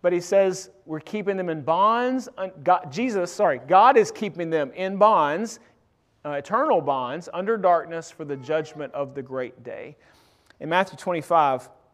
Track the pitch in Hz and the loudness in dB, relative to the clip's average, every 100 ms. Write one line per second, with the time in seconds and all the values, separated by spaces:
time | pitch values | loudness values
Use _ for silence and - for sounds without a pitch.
0 | 180 175 175 196 190 185 - _ - 156 | 0 -2 0 2 2 0 -10 _ -12 -12
1 | - 214 196 190 180 160 135 165 202 233 | -8 -6 -4 -4 -4 -6 -2 2 2 2
2 | 247 262 226 - 190 185 135 180 151 135 | 0 -4 -6 -10 -10 -6 2 2 2 -4
3 | 254 208 175 - 202 131 131 185 233 277 | -2 -2 -4 0 2 2 4 8 8 6
4 | 202 - 208 156 165 160 139 147 190 196 | 4 -2 -8 -6 -4 -2 -2 -4 -6 4
5 | 208 202 147 160 226 - _ _ _ _ | 4 6 2 0 -6 -10 _ _ _ _
6 | _ _ 151 143 143 214 302 208 143 135 | _ _ -8 -8 -4 -2 2 2 2 -2
7 | 123 147 175 170 196 226 185 170 160 165 | -2 -8 -10 -8 -4 0 2 2 0 -10
8 | 160 - 156 139 127 156 156 151 139 139 | -12 -14 -10 -8 -2 -2 -2 -10 -10 -8
9 | 139 135 123 131 123 - 120 - - 151 | -8 -8 -10 -8 -8 -12 -16 -14 -16 -20
10 | _ _ _ _ _ _ 151 175 190 147 | _ _ _ _ _ _ -2 0 -2 -6
11 | - 175 147 170 147 131 - _ _ | -6 -6 0 2 4 0 -6 _ _